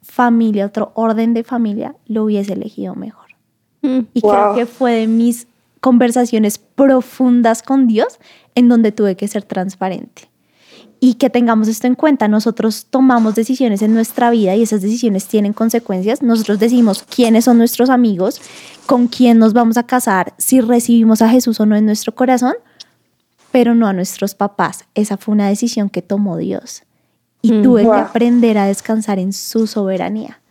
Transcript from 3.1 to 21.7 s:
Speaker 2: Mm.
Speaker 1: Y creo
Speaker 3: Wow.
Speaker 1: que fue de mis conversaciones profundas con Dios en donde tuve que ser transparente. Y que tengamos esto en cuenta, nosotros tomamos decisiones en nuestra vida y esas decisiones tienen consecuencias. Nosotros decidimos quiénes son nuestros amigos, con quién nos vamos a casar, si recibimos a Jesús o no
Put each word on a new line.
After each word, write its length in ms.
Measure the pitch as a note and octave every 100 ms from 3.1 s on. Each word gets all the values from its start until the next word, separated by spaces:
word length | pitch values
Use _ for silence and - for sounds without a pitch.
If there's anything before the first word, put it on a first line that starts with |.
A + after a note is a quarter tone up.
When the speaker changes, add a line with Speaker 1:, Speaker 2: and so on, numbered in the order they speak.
| - _ _ _ _ _ _
Speaker 2:
Mm. 180 | C#4+ C4 A3+
Speaker 1:
Y 80 | B3
creo 260 | G#3 G3+ G#3
Speaker 3:
Wow. 60 | G#3+
Speaker 1:
que 100 | A#3+
fue 280 | - B3+
de 140 | A3+ A3
mis 400 | A3+ A#3 A#3 - _ _ _
conversaciones 760 | C4 B3 B3 A#3 A#3+ A3 G#3 -
profundas 1040 | _ - C4+ C4 B3 - B3+ A#3+ A#3 A#3
con 240 | - C4+ B3+
Dios 320 | G#3+ A#4+ - _ _ _ -
en 120 | A#3+
donde 240 | A#3+ A3
tuve 240 | G#3 G#3 F3+
que 120 | G#3
ser 160 | G#3+
transparente. 840 | G3 - F#3 F#3 F#3+ F3+ - - _ _ _ _ _ - - _
Y 120 | B3+
que 160 | A#3 C4+
tengamos 400 | - A#3+ A3+ G#3+
esto 180 | A3+ B3+
en 80 | B3+
cuenta, 320 | D#4 C#4 G#3+
nosotros 600 | G#3+ A3+ A3 A3+ G#3+ -
tomamos 440 | C4 C4 A#3+ A3
decisiones 480 | G#3+ A3+ C4 B3+ G3
en 120 | G#3+
nuestra 360 | A3+ A3+ - A#3+
vida 220 | A#3 G3 G3
y 80 |
esas 180 | A3+ G#3+
decisiones 460 | F#3+ A#3 A#3 F#3+ -
tienen 260 | G#3+ G#3
consecuencias. 680 | G#3+ A3+ A#3 A#3 F#3 F#3+ C4+
Nosotros 380 | B3+ A3+ G#3+ G3+
decidimos 440 | A3+ B3 A#3 G3
quiénes 420 | - - A#3 A3+ A#3+
son 120 | A#3
nuestros 320 | A#3 - B3
amigos, 520 | B3+ A#3+ F#3 F#3 D4 - - - - -
con 220 | B3 A#3+
quién 300 | - B3+ A#3
nos 140 | A3
vamos 240 | A3 A#3 A3+
a 60 |
casar, 500 | A#3+ B3+ B3 F#3+ F3 _
si 220 | - C4
recibimos 640 | A3+ A#3+ A#3+ A#3 A3+ A3
a 80 | A3+
Jesús 280 | B3+ A#3+ A3
o 40 |
no 120 | G#3+